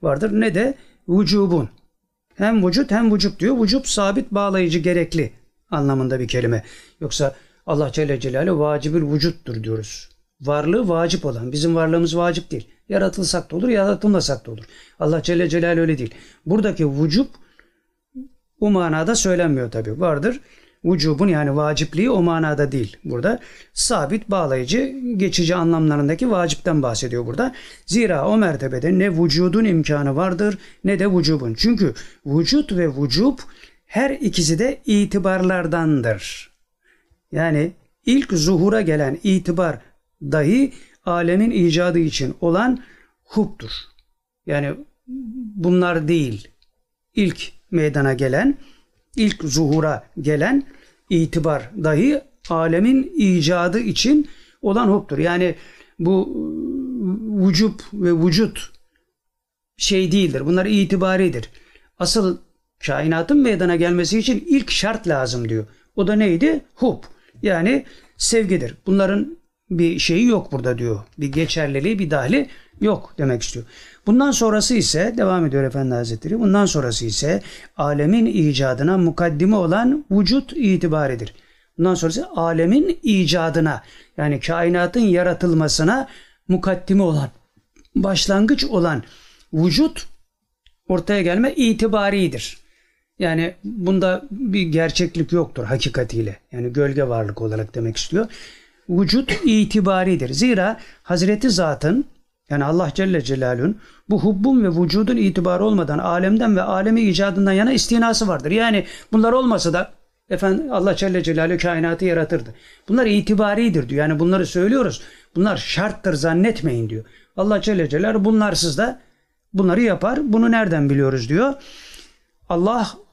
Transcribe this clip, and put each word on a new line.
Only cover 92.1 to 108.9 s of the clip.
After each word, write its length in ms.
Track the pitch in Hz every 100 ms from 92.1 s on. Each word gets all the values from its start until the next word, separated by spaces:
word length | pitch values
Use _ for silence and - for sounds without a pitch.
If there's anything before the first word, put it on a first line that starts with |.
| 202 165 123 - - _ _ _ _ _ -
Yani 360 | 175 165 170 -
bunda 600 | 208 226 180 190 185 185 -
bir 300 | 208 240 196
gerçeklik 720 | 165 156 165 - 175 165 156
yoktur 320 | 170 139 -
hakikatiyle. 760 | 107 127 139 135 117 113 104 101 _
Yani 220 | 123 120
gölge 340 | 131 139 135 131
varlık 340 | 113 104 104
olarak 340 | 113 110 107 123
demek 220 | 113 110
istiyor. 300 | - 180 226 - - - _ _ -
Vücut 500 | 175 185 233 269 392 320
itibaridir. 880 | 214 208 214 190 185 185 160 127
Zira 460 | 135 247 202 190 226 - -
Hazreti 460 | - 175 190 208 254
Zat'ın, 560 | 180 160 139 151 240 - - _ _ _
yani 140 | 143
Allah 280 | 143 170 160 190
Celle 260 | 190 170
Celaluhu'nun 560 | 123 131 127 123 156 214 - - -
bu 140 | 202
hubbun 400 | 208 190 247 262
ve 60 | 196
vücudun 480 | 165 170 196 214 240
itibarı 480 | 196 170 175 180 214
olmadan 340 | 202 156 147
alemden 560 | 180 175 185 220 226 185
ve 60 |
alemi 400 | - 190 208 226
icadından 500 | 208 175 196 185 196
yana 220 | 190 233
istinası 540 | 254 - 233 233 220 208
vardır. 240 | 151 151
Yani 340 | 214 233 208 -